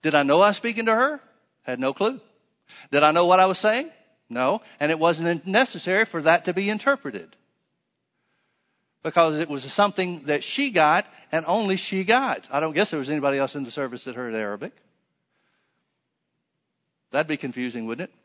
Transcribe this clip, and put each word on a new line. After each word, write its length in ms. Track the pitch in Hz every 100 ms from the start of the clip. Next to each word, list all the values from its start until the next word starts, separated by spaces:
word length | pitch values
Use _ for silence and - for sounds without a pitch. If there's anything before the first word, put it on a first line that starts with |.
Did 120 | 156
I 80 | 147
know 180 | 139 156
I 80 | 202
was 80 | 202
speaking 300 | 233 226 226
to 80 |
her? 260 | 220 262 294 _ _ _ _
Had 160 | - 127
no 140 | 131
clue. 280 | 139 208 262 _ _ _ _ _ - -
Did 120 | 143
I 100 | 151
know 140 | 165 175
what 140 | 185
I 60 | 190
was 120 | 180
saying? 320 | 214 233 320 _ _ _ _
No. 340 | 117 131 208 - -
And 120 | 147
it 80 | 160
wasn't 480 | 165 160 170 170 180
necessary 580 | 202 254 175 180 190
for 180 | 220 170
that 240 | 151 170 -
to 80 |
be 160 | 175 196
interpreted. 680 | 214 - 277 139 107 82 _ _ _ _ _ _ _ _ _ _ _ _ _ _ _ _ _
Because 360 | 165 175 165 151
it 100 | 160
was 160 | 143
something 600 | 135 - 202 196 185 170
that 200 | 143 147
she 260 | - - 277
got 360 | 185 151 170 - - _
and 120 | 160 160
only 300 | 202 208 190
she 280 | - 190
got. 400 | 190 240 262 113 -
I 100 | 139
don't 140 | 156
guess 160 | 151 208
there 80 | 156
was 120 | 135
anybody 280 | 151 139 139
else 160 | 135 147
in 80 |
the 60 | 127
service 340 | 147 135 120
that 100 | 131
heard 200 | 120 123
Arabic. 380 | 110 104 104 - _ _ _ _ _ _ _ _ _ _ _ _ _ _ _ _ _ _ _ _ _ _ _ _
That'd 160 | 135 156
be 100 | 147
confusing, 500 | 139 123 123 117 113
wouldn't 240 | 120 180
it? 40 | _